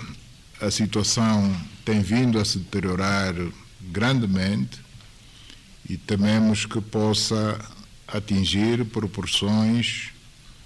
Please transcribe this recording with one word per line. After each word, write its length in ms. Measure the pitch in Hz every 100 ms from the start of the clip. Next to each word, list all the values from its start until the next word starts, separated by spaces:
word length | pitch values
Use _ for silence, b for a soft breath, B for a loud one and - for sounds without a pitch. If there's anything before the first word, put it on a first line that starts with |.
| - - - - - -
a 100 | 104
situação 840 | - 107 107 101 - 110 107 101 92 76 -
tem 180 | - 107
vindo 360 | 95 117 127 110
a 80 | 101
se 140 | 98
deteriorar 760 | 87 101 92 90 98 98 95 87 87 - - -
grandemente 1000 | 92 87 117 135 107 95 95 107 131 - - - B B B B B B B - -
e 80 | 87
tememos 680 | - 101 101 110 110 104 -
que 120 | 113
possa 800 | 104 110 107 104 - 110 107 - - - - - -
atingir 800 | 110 101 98 90 98 110 117 117
proporções 1200 | 110 104 85 92 - 101 107 110 117 110 - - - - - B B